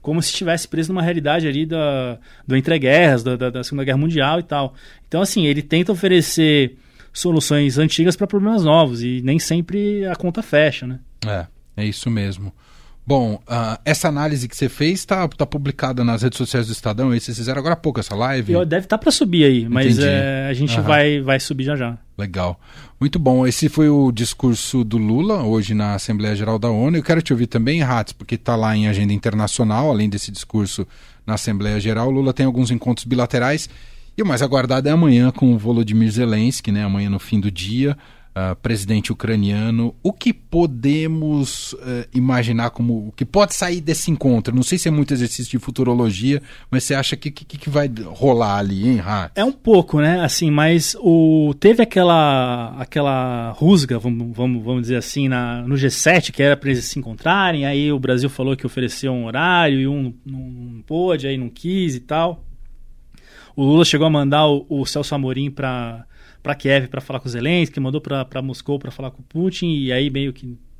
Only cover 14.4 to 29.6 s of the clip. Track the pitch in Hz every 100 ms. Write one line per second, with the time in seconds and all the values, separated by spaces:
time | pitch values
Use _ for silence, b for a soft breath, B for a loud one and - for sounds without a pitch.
14.4 | 120 - 135 - 151 190 - 190 170 -
15.4 | 139 151 139 - 131 127 120 117 127 -
16.4 | 123 127 110 110 113 107 131 120 - 113
17.4 | 117 135 143 165 160 120 - 101 123 135
18.4 | 107 170 175 165 185 214 330 247 240 175
19.4 | 147 127 113 123 135 113 143 - 135 135
20.4 | 135 127 143 117 104 147 147 147 135 135
21.4 | - 139 131 147 120 120 - - 101 92
22.4 | 90 90 B B B - 139 175 135 127
23.4 | 127 120 151 - 151 147 135 113 117 -
24.4 | 131 113 - 131 113 113 107 117 190 208
25.4 | 117 110 101 107 104 101 - 104 107 104
26.4 | 107 110 117 110 131 170 - 165 160 120
27.4 | 117 117 113 165 135 120 104 - - 117
28.4 | - 117 110 107 107 98 101 104 117 107
29.4 | 107 -